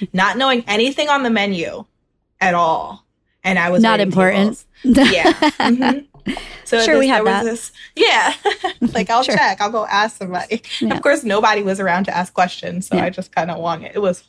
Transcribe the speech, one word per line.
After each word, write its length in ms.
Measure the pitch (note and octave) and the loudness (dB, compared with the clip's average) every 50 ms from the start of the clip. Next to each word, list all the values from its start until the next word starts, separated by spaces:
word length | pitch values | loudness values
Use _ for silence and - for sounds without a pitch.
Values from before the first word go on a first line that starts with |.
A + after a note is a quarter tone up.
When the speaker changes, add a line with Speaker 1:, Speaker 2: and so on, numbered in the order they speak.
| G3+ | -10
Speaker 1:
<laughs> 80 | - | -6
Speaker 2:
Not 260 | - F#3 F#3+ G#3 - | -2 0 0 0 0
knowing 280 | A#3 C4+ C4+ B3+ A#3+ A#3+ | 0 0 0 0 0 -2
anything 400 | G3+ G3+ G#3+ A#3 C4+ C#4 - D4 | -2 -2 0 0 0 0 -2 0
on 160 | D4 C#4+ C#4 C4 | 0 0 0 0
the 60 | A#3+ | 0
menu 560 | A3+ G#3 G3+ G3+ F#3+ E3+ D#3 G2 D#2+ - G#3+ - _ _ _ _ _ _ _ _ _ _ | 0 0 0 -2 -2 -4 -6 -8 -10 -12 -14 -18 _ _ _ _ _ _ _ _ _ _
at 120 | F#3+ F#3+ F3 | 0 0 2
all. 520 | E3+ E3+ E3 D#3+ A#2 D#2+ D3+ - - _ _ _ _ _ _ _ _ | 2 2 2 2 0 -4 -8 -12 -18 _ _ _ _ _ _ _ _
And 160 | - F#3 F#3+ | -4 -2 0
I 120 | F3 E3+ F3+ | 0 0 2
was 120 | F3+ F3+ | 4 4
Speaker 1:
Not 180 | A3+ A3+ A3 G#3 | 4 4 4 2
Speaker 2:
waiting 80 | G3+ F#3+ | 2 2
Speaker 1:
important. 540 | E3+ F#3 F#3 F#3 G3+ G3 G3+ G#3+ - - - _ _ _ - | 2 2 2 2 2 2 0 0 -2 -6 -14 _ _ _ 0
Speaker 2:
tables. 300 | C4 A#3 C#4 C4+ A#3 F#3 | 4 4 6 6 6 4
Yeah. 180 | E3+ D#3+ D#4 | 4 4 2
Speaker 1:
<laughs> 100 | D#4+ - D#4 D4 - - | 2 4 2 0 2 0
Speaker 2:
Mm-hmm. 400 | - - A#3+ B3+ C4 B3+ C4 C#4+ C#4+ _ _ - - - - - - - - - - | 0 2 2 2 2 0 -2 -2 -6 _ _ -12 -10 -10 -10 -10 -12 -16 -18 -18 -6
So 140 | - A#3+ A3+ A3+ | -2 0 2 2
Speaker 1:
Sure, 120 | A3+ - | 4 4
Speaker 2:
this, 40 | C4+ | 4
Speaker 1:
we 80 | C4+ | 4
have 180 | C4 B3 G#3 G#3+ | 4 2 2 2
Speaker 2:
there 80 | - F#3+ | 2 0
was 100 | G3+ A#3 | 0 -2
Speaker 1:
that. 60 | A3+ | -2
Speaker 2:
this, 200 | A#3 A3+ - - - - - - _ | -4 -6 -10 -14 -18 -20 -20 -12 _
yeah. 380 | - - A4 C#4 A3+ F#3 C#4 D4 - - G#4 G4 - - F#4 - - | 0 2 2 2 2 2 0 -2 -2 -2 -4 -4 -2 -6 -8 -4 -4
<laughs> 120 | B3 A3+ - | -4 -2 -2
Like, 160 | G3+ F#3+ - | -2 -2 0
I'll 140 | A3+ A#3+ C4+ | 0 0 0
Speaker 1:
Sure. 120 | C#4+ A3+ | 0 0
Speaker 2:
check. 240 | D4+ C#4 A3 F#3+ - | 0 0 0 0 -2
I'll 100 | G#3 G#3 | -4 -4
go 140 | A#3 A3 G#3 | -4 -4 -4
ask 320 | - - G3+ G#3+ A3+ - | -2 -2 0 -2 -2 -4
somebody. 440 | - G3 F3+ F3+ F3 - - G#3+ A#3 - - - - | -10 -10 -8 -8 -8 -6 -6 -8 -8 -8 -10 -8 -6
Speaker 1:
Yeah. 140 | A3+ A3 - | -4 -4 -2
Speaker 2:
Of 80 | - | 0
course, 220 | - C#4+ D4 - - | 2 2 2 2 0
nobody 400 | A3 G3 G#3+ G#3+ A3 G#3+ G#3 G3+ | 0 0 2 2 2 2 0 0
was 160 | F#3+ G3 G3 | -2 -4 -2
around 240 | G3 F#3 E3+ F#3 G3 | -2 0 0 0 -2
to 100 | - - | -2 -4
ask 160 | E3+ F#3 - - | -4 -6 -4 -2
questions, 520 | - F3+ F3+ - - - F3+ F3+ F3+ F#3 | -2 -2 -2 -2 -8 -10 -8 -8 -8 -6
so 80 | - - | -4 -2
Speaker 1:
Yeah. 80 | F3 - | -2 -2
Speaker 2:
I 40 | F3+ | -2
just 240 | F#3 - F#3 - - | -4 -8 -10 -6 -4
kinda 240 | F3+ E3 F3 E3 | -4 -4 -4 -6
wung 240 | D3+ E3 E3+ E3 D#3+ | -6 -4 -6 -6 -6
it. 120 | - - - | -8 -8 -4
It 40 | G#3 | -2
was 240 | G#3 F#3 F3+ - - | -2 -2 -2 -4 -8